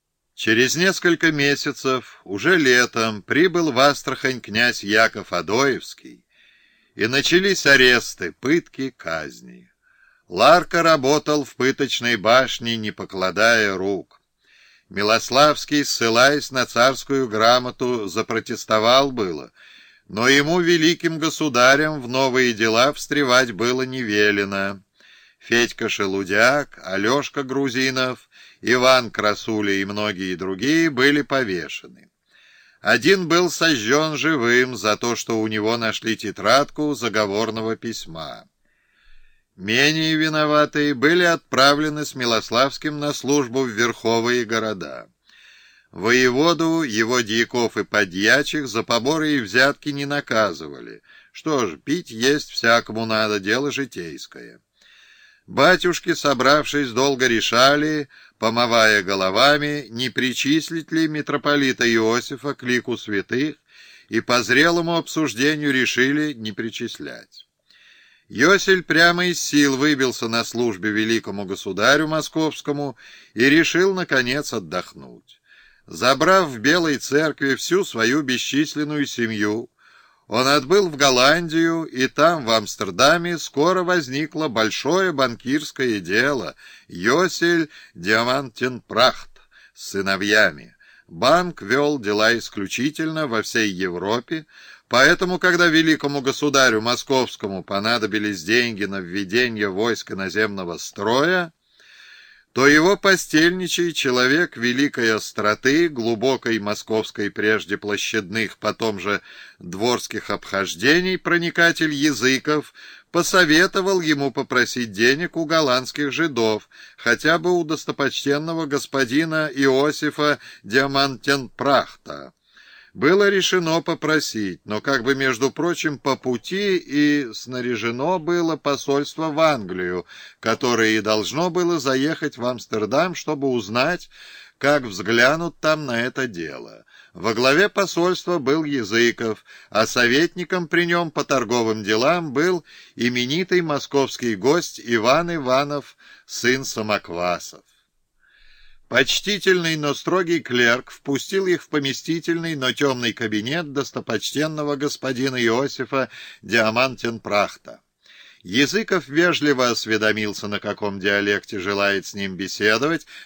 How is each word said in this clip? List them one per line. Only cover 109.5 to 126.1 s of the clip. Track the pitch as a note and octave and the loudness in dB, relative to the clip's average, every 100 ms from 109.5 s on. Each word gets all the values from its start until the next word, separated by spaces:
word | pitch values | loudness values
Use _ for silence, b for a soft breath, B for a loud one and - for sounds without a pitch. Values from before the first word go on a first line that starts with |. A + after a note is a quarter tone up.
| B | B
дворских | F2 F#2+ A#2 A#2 - G#2+ - | -14 -2 0 0 -4 -10 -8
обхождений, | G2+ - G2 F#2+ E2+ A#2 E3 F#3 F#3 | -8 -4 -4 -4 -2 2 2 0 -4
проникатель | - E3+ E3+ F3 E3+ D#3+ D#3 | -2 -2 -2 0 0 0 -4
Языков, | C#3+ D3+ B2 B2+ C3 D3+ D3+ - B B B _ | 0 -2 0 0 0 -2 -4 -4 B B B _
посоветовал | E3+ E3+ F#3 E3 D#3 F#3+ G3 F#3+ F#3+ | -2 2 4 6 4 4 0 0 0
ему | D#3+ C#3+ C#3 | 0 0 -2
попросить | C#3 - B2 A#2 B2 A#2 | -4 -2 0 0 -2 -6
денег | F#2+ A#2+ C#3+ F3 D#3+ | 2 2 2 -2 -6
у | |
голландских | D#3 E3 D3 B2+ B2+ - C#3+ | -2 0 2 0 -2 -6 -4
жидов, | B2+ D#3+ A#2+ A2 G#2+ - B B - | -2 -2 0 0 0 -6 B B -6
хотя | A#2 A#2 D3+ E3 | 0 0 2 0
бы | E3+ | 0
у | F3+ | 0
достопочтенного | D#3 D#3 - C3+ C3+ - C#3+ C#3+ D#3+ E3 D3+ | -2 -6 -6 -4 -4 -2 -2 -2 -2 -6 -4
господина | C#3 - C#3 B2 C#3 E3 D#3 D3+ | -6 -4 -2 0 0 0 -2 -4
Иосифа | C3 C#3 C3 D3 - D3+ C#3 D3 C#3 B B | 0 2 4 2 0 -4 0 0 -2 B B
Диамантенпрахта. | - B2 C#3 C#3 C#3 B2+ - C#3 B2 - B2 C3 - - - C#2+ C2+ _ b b b b b | -2 0 2 0 -2 -2 -2 -2 -4 -4 0 2 0 -10 -14 -14 -16 _ b b b b b
Было | - C#3 G3 G3+ | 0 2 4 4
решено | G3 F3 F#3 E3 E3 | 2 0 0 0 -2
попросить, | D#3+ E3 D#3 D3+ - A2 G2 E2+ | -4 -4 0 0 -2 -6 -6 -8
но | - G#2+ | -8 -6
как | C#3 C3+ | -2 0
бы, | A2+ | 0
между | C3+ C3+ A2+ C3 | 0 0 0 -2
прочим, | - E3+ E3 D#3+ C#3 | 0 -2 -2 -4 -4
по | C#3+ | -2